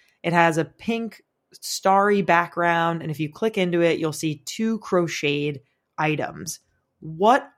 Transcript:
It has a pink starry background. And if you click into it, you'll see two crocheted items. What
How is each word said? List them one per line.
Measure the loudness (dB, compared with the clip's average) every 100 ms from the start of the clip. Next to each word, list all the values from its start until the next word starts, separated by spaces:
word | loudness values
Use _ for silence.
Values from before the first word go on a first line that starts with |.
| _ _
It | -2
has | 4 4 2
a |
pink | -2 -6 -6 -6 -6 -14 _ _ _ -16
starry | -10 -2 2 4 4 2
background. | 4 2 2 0 2 2 0 -2
And | -6
if | -6
you | -6
click | -4 -4 0
into | 0 2
it, | 2 2
you'll | -2
see | -4 -6 -6 -10
two | -4 -4 -4
crocheted | -2 0 0 -2 -2 -2 -4 -6 _ _ _ -4
items. | -2 -2 -4 -8 -12 -14 _ _ _ _
What | -12 0 4 2 0